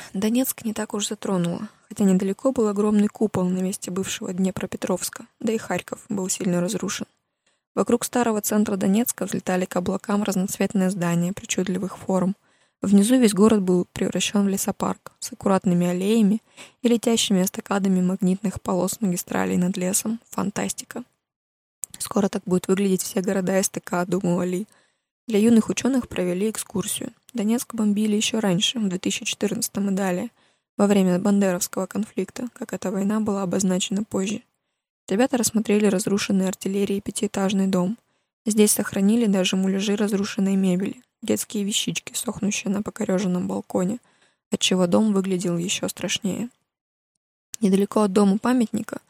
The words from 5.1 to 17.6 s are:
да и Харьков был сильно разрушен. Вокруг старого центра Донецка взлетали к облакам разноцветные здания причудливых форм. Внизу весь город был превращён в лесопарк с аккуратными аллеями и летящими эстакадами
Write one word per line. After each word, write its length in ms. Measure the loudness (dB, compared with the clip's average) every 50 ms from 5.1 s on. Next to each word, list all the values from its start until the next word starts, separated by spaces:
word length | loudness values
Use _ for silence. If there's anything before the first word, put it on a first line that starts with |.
| -10 -12 -18 -20 _ _
да 120 | -4 -4
и 60 | -2
Харьков 480 | -4 -4 -4 -4 -6 -4 -8 -12 -12 -8
был 220 | -8 -6 -6 -4 -4
сильно 320 | -6 -4 -2 0 0 0
разрушен. 460 | 0 -2 -4 -4 -6 -6 -6 -8 -10 -12 _ _ _ _ _ _ _ _ _ _ _ _ _
Вокруг 300 | -2 2 2 2 0 0
старого 380 | -2 0 0 0 2 0 -2
центра 340 | -2 0 2 2 2 2 0
Донецка 500 | 0 2 2 2 2 0 -2 -4 -6 -6
взлетали 400 | -6 -6 -4 -2 -2 -2 -2 -2
к 100 | -2 -2
облакам 460 | -2 -2 -2 -4 -4 -4 -2 -2 0
разноцветные 720 | 0 0 0 -2 -2 -2 -2 -2 -2 0 2 2 2 2
здания 420 | 0 0 0 0 0 0 0 -2 -4
причудливых 640 | -8 -8 -4 -4 -2 -2 -2 -2 -4 -4 -6 -8
форм. 380 | -8 -4 0 0 2 2 0 -2 -4 _ _ _ _ _ _ _ _ 2
Внизу 340 | 4 6 6 6 6 6
весь 160 | 6 6 4 6
город 300 | 6 6 6 6 4 4
был 240 | 2 2 2 0 -2
превращён 540 | _ -4 -4 -2 -2 -2 -4 0 0 2 2
в 40 | 2
лесопарк 640 | 0 0 -2 -4 -2 -2 -2 -2 -2 -4 _ -18 -16 _
с 140 | -14 -14 -12
аккуратными 540 | -4 0 2 2 4 4 2 2 2 2
аллеями 540 | 2 0 0 0 2 4 4 4 4 4 2 -2 _ _ -20 -20 -20 _ _ 2
и 40 |
летящими 540 | 2 2 2 4 2 2 2 2 2 2 2
эстакадами 600 | 2 0 -2 -8